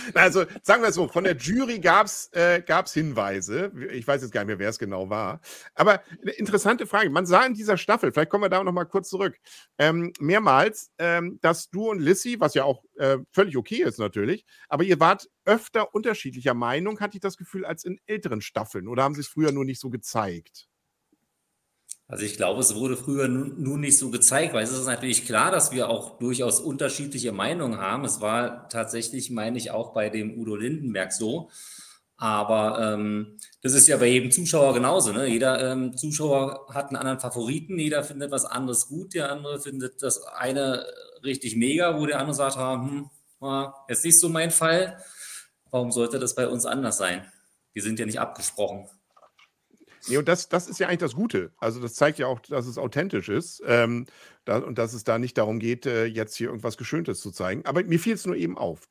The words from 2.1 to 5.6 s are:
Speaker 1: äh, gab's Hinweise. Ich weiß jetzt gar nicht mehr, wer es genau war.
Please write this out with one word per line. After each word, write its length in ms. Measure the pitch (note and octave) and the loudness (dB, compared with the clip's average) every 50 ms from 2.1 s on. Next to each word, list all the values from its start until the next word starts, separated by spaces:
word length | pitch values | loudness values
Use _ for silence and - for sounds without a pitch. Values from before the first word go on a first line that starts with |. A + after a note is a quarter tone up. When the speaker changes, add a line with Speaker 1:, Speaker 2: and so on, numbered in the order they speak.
| - - - - - | 0 -8 -12 -6 0
Speaker 1:
äh, 300 | F3 E3+ F3 F3 F3 F3 | 4 4 6 4 4 2
gab's 280 | - D#3+ F3+ F#3 - - | 2 2 2 2 0 0
Hinweise. 800 | D3+ D#3+ D#3 C3 A2+ G2+ G2 G2 G2 F#2+ G2 G#2+ D3+ F#3+ G3+ - C3 C3 - - | -2 -2 0 0 -2 0 0 -2 -2 -4 -4 -4 -4 -4 -4 -6 -10 -10 -10 -8
Ich 140 | B2+ A#2 | -4 0
weiß 160 | - C#3+ C#3 C3 | 0 0 0 -2
jetzt 100 | A2 - | -4 -4
gar 100 | A2+ G#2 | -4 -2
nicht 60 | G#2 | -2
mehr, 100 | G#2+ F#2 | -4 -2
wer 100 | G2 G#2+ | -2 -4
es 100 | A2 - | -4 -4
genau 320 | A#2 G2 G2 F#2 F#2+ F#2+ | -6 -6 -4 -6 -4 -4
war. 300 | G#2 A2 G#2+ F#2 D3 E3 - - - - | -4 -4 -4 -4 -6 -8 -12 -18 -20 -20